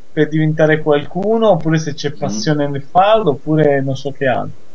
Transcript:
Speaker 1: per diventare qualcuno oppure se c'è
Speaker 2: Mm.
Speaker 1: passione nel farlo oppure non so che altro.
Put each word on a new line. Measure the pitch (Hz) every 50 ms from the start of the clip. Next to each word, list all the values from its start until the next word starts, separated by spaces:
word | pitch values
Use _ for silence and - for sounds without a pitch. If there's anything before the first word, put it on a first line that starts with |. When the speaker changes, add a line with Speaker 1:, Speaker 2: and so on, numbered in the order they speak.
| - -
Speaker 1:
per | - 156 151 151
diventare | 151 156 156 156 156 160 160 151 156 156
qualcuno | 151 151 147 147 131 - - 180 196 208 226 226 220 214
oppure | 185 160 156 160 160 160
se | 156 160 139
c'è | - - 143
Speaker 2:
Mm. | - -
Speaker 1:
passione | 143 135 104 110 - 156 151 147 143 143
nel | 139 135 - -
farlo | - 180 190 208 220 220 214 156
oppure | 131 - - 151 156 156 151 147 139 135
non | 135 135 131
so | - - 139
che | 135 - 143
altro. | 131 117 101 101 104 - - - -